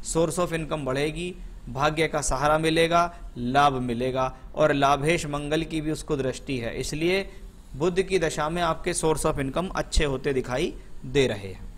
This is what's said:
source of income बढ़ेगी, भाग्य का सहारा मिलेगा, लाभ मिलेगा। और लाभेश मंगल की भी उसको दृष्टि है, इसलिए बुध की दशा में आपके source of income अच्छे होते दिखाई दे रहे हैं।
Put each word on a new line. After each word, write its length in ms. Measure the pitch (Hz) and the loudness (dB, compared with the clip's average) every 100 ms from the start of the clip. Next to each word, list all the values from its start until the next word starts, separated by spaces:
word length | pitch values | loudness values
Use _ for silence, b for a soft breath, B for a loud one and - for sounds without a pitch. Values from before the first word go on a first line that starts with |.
| - | -2
source 280 | 160 165 151 | 0 0 0
of 80 | 170 | -2
income 380 | 165 156 156 131 | -2 -4 -4 -2
बढ़ेगी, 500 | 131 151 156 180 185 B B - | 0 -2 -4 -8 -10 B B -10
भाग्य 380 | 120 147 156 156 | 0 0 2 0
का 140 | 156 | 0
सहारा 360 | 139 131 147 156 | -2 2 4 4
मिलेगा, 600 | 160 160 165 170 175 B B - | 4 4 4 4 2 B B -6
लाभ 360 | 120 135 143 | 2 6 6
मिलेगा। 640 | 131 127 117 131 131 131 B B - | 4 -2 -2 0 0 -2 B B 2
और 180 | 151 | 4
लाभेश 520 | 143 139 143 147 170 151 | 4 4 4 4 0 0
मंगल 380 | 143 147 156 | -6 -2 -2
की 180 | 156 160 | -2 -4
भी 100 | 151 | -4
उसको 260 | 151 - 147 | -4 -2 -2
दृष्टि 400 | 131 123 - 131 | 0 -4 -4 -4
है, 220 | 117 82 | -4 -6
इसलिए 500 | 131 151 165 190 196 B B - - 131 | -6 -2 0 0 -2 B B -18 -14 -2
बुध 260 | 165 175 | 0 2
की 180 | 185 185 | 2 2
दशा 300 | 160 - 151 | 0 0 -2
में 120 | 170 | 0
आपके 320 | 170 160 - | 0 0 -2
source 320 | 170 160 151 156 | 0 2 2 2
of 120 | 147 | 0
income 320 | 135 135 185 - | -2 -2 -2 -4
अच्छे 300 | - - 151 | 2 2 2
होते 280 | 131 143 | 0 0
दिखाई 400 | 131 123 127 180 - B B 135 | -2 -2 -2 -2 -4 B B 0
दे 220 | 139 123 | 4 4
रहे 200 | 104 95 | 2 -8
हैं। 260 | 92 - | -12 -14